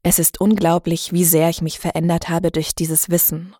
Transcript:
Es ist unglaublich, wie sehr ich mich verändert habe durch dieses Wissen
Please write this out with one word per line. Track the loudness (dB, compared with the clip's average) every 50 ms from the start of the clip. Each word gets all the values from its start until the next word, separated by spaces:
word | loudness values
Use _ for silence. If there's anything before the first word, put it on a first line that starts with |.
| -2
Es | 0 0 2
ist | 0 0 0 0
unglaublich, | 2 2 2 4 4 2 2 2 0 -2 -2 -4 -4 -2 0
wie | 2 2
sehr | 4 4 4 4 2
ich | 0 -2 -4
mich | -6 -6 -6
verändert | -6 -6 -4 -2 0 0 0 0 -2 -2
habe | -2 -2 0 -2
durch | -2 -2 -4 -4 -4
dieses | -4 -2 -2 0 -2 0 0
Wissen | 0 0 0 0 -2 -4 -8 -14 -18 _